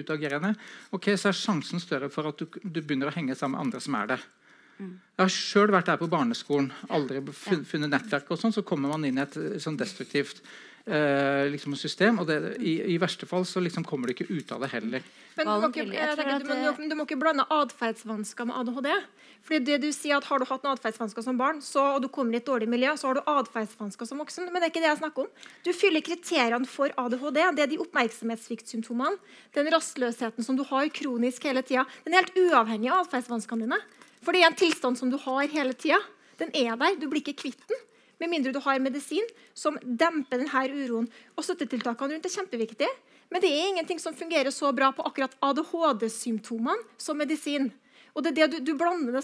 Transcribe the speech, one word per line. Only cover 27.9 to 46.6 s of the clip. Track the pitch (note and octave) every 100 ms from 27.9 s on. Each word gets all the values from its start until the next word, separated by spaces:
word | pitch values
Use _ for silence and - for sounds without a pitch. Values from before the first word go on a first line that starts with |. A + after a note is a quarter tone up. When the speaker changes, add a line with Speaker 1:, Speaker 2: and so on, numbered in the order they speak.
| D4 A#3 - A3+ A3+ - A3+ - A3+ A3+ A#3+ C#4+ G4 - - -
Speaker 3:
den | - G3+
rastløsheten | E4 - - A#3+ A#3 A#3 - A3+
som | C4
du | C#4
har | C4+ D4+
kronisk | - D4 A#3+ B3 B3+
hele | D4 B3+
tiden. | B3+ B3+ C4 - -
Den | F4+
er |
helt | F4+ F#4 F4+
uavhengig | C#4 A3 A3 A#3+
av | F#4
atferdsvanskene | F4+ C4 B3+ A#3 - A#3 A3
dine. | F#4+ - - - _
For | -
det | F4+
er | E4
en | -
tilstand | E4+ - B3+ B3+
som | B3+
du | C#4
har | C4 C4 C#4+
hele | D4+ C4 B3
tiden. | D#4+ F4+ - - _ -
Den | E4 D4+
er | A#3 A3+
der, | D#4+ F#4+
du | D4
blir | D4+
ikke | - C#4+
kvitt | C#4 - -
den. | B4+ - _ _ -
Med | E4+
mindre | E4+ C4 C4+
du |
har | C#4 C4+
medisin | C4 C#4 - D4+ A4+ - -
som | - D4+ D4
demper | B3 A#3+ E4 D#4+ C4 B3
den | C#4+
her | C4 C4+
uroen. | C#4+ B3+ A3+ A3+ - - -
Og |
støttetiltakene | D#4 F4 C4 B3 B3 A#3 C#4 D#4+
rundt |
er | F4+ -
kjempeviktige. | F#4+ A#3 A3 - D#4 C5+ _ - -
Men | F4+
det | F4+
er | D4 F#4+
ingenting | F#4 D#4+ E4+
som | E4
fungerer | - E4 D#4+ C4+
så | C#4 C#4+
bra | B3+ C4+
på | C4+ -
akkurat | - C4 -
A | C#4
D | C#4
H | D#4 E4+ D#4+ A3+
D-symptomene | A3+ A3 B3 A3 - A3+